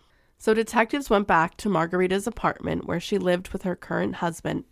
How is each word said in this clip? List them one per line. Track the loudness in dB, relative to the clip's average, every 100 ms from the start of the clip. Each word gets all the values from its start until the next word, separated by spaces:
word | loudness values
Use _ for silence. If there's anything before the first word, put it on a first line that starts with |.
| _ _ _ _
So | 2
detectives | 2 2 2 2 0 2
went | 2 4
back | 4 2 -2
to | 0
Margarita's | 2 2 2 2 0 -2
apartment | -2 -2 -2 -4 -4 -4
where | -6
she | -2 0
lived | 2 0 -2
with | -6
her | -4
current | -6 -4 -2 -2 -2
husband | -4 -4 -6 -6 -8